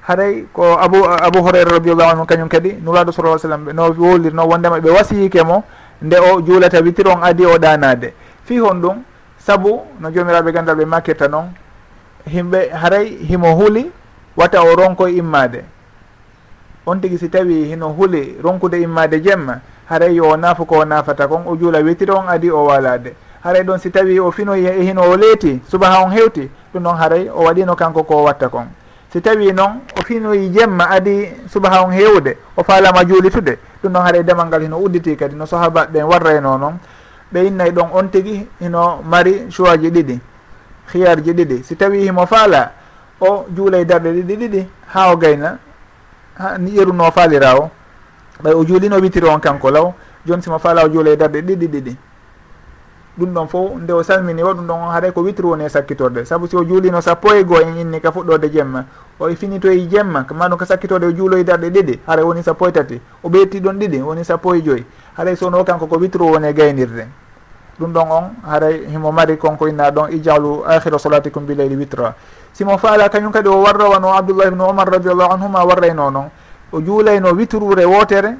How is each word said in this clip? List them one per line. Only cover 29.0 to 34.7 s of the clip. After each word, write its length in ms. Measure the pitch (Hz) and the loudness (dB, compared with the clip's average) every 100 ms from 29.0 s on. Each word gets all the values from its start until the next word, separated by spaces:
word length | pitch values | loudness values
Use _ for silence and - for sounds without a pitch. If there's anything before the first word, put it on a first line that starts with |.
| _ | _
Si 80 | 175 | -4
tawi 320 | 220 220 196 | 0 2 2
noon 280 | 185 196 233 269 - | 2 -2 -2 -12 -10
o 40 | |
finoyi 480 | 180 233 214 208 190 | -6 -6 -2 -2 0
jemma 380 | 185 226 185 170 | 2 2 2 2
adi 380 | 190 190 202 202 - - | 2 0 -2 -4 -12 -8
subaha 340 | 202 190 185 | -2 2 2
on 100 | 185 | 2
hewde, 440 | 185 214 202 135 - - - | 2 4 4 2 -6 -8 -6
o 60 | |
faalama 420 | 175 190 190 180 | 2 4 6 4
juulitude, 540 | 180 185 185 - 151 117 - - | 4 4 4 0 -4 -6 -12 -10
ɗum 100 | 196 | -4
ɗon 100 | 180 | 0
haray 200 | 180 175 | 2 2
demal 220 | 170 175 170 | 2 0 0
ngal 160 | 160 | -2
hino 160 | 156 | -4